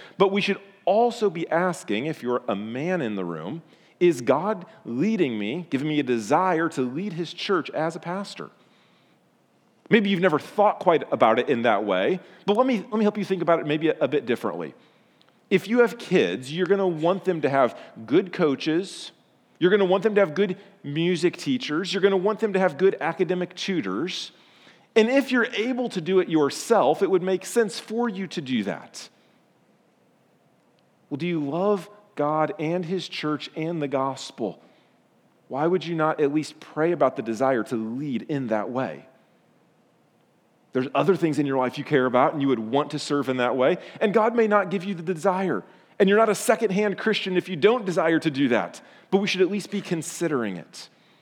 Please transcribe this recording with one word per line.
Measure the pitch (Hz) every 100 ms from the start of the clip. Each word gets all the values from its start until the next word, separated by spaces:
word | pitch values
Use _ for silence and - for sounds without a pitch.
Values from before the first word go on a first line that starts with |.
| - -
but | 196
we | 196
should | 196 - - - -
also | 208 240 233 208
be | 160 160
asking, | 160 185 165 - 104 147
if | 147
you're | 120 123 -
a | 101
man | 107 123 165 185
in | 120 101
the | 90
room, | 80 85 165 - _ _ _
"Is | 175 135
God | 123 135 196 208 170 - -
leading | 120 196 226 147 110
me, | 101 156 -
giving | 131 151
me | 151
a |
desire | 127 120 104 151 185 160 165
to | 156
lead | 127 135 208
his | 165 160
church | - - 185 135
as | 143 160
a | 165
pastor?" | 170 190 196 - 76 _ _ _ _ _ _ _ _ _ _ _ _ _ -
Maybe | 214 202
you've | 185
never | 185 147
thought | - - 202 -
quite | 180 156 -
about | 123 120 117
it | 120
in | 117
that | 117 104
way, | 107 92 107 180 - -
but | - 208
let | 262
me, | 226 170
let | 214
me |
help | 208 208
you |
think | 185 190
about | 165 165
it | 151
maybe | 151 156
a, | -
a | 135
bit | 143 120
differently. | 113 107 82 78 - _ _ _ _ _ _ _
If | 190 190
you | 240
have | 233 240
kids, | - 175 95 98 127
you're | 160 175
gonna | 196 190
want | 160 160 190
them | 185 170
to | 135
have | 139 123 - - -
good | 110 151 190
coaches, | - 160 131 160 160 190 - - - _ _ _ _
you're | 175
gonna | 202
want | 190 190
them | 214 202
to |
have | 185
good | 147 202 185 - _
music | 143 147 170 175 170 -
teachers, | 147 127 135 151 185
you're | 185
gonna | 196 196
want | 190 208
them | 214
to | 185
have | 190 143
good | 190 -
academic | 156 165 175 180 180
tutors, | - - 180 98 95 180 - - - _ _ - _ _ 220
and | 220
if | 269 269
you're | 254 220
able | - 233 254 240
to | 190
do | 156 190
it | 180
yourself, | 156 143 - - 220 139 156
it | 185
would | 185
make | 185 185 -
sense | 240 214 -
for | - 226 240
you | 190 185
to | -
do | 131 123
that. | 98 82 - - - _ _ _ _ _ _ _ _ _ _ _ _ _ _ _ _ _ _ _ _
Well, | 139
do | 175
you | 170
love | 143 160 202 202 165 - _ -
God | 147 156 151 151
and | 151 175
his | 165 185 -
church | - 151 147 -
and | - 160 170
the | 143
gospel? | 135 135 131 - - 107 - _ _ _ _ _ _ _ _ _
Why | 131
would | 160 180 156
you |
not | 165 156 156
at | 143
least | 151 143 -
pray | - 151 165
about | 160 135
the | -
desire | 113 110 135 127
to | 107 117
lead | 110 123 151 113
in | 107 143 123
that | 110 104
way? | 123 113 71 - _ _ _ _ _ _ _ _ _ _ _ _ _ _ _ _ 131
There's | 127
other | 139 147 170
things | 160 147
in | 143
your | 135
life | 127 147
you |
care | 135 147
about | 127 123 147
and | 151
you | 139
would | 120
want | 110 135 147
to | 151
serve | - 143 131
in | 127
that | 123 127
way, | 135 175 - -
and | 220
God | 220 220 233
may | 220
not | 208 185
give | 190
you | 190
the | 175
desire. | 170 170 196 185 190 107 - - _ -
And | 190
you're | 208
not | 226
a |
secondhand | 196 - 220 220 190 208 185
Christian | 220 202 190 185
if | 175
you | 175
don't | 196 247 190
desire | 165 165 160
to | 160
do | 135 135
that, | 113 87 - - - _
but | 196
we | 202
should | 185
at | 180
least | 202 -
be | 202
considering | - 165 151 - 170 139 110 90
it. | - - - _ _ _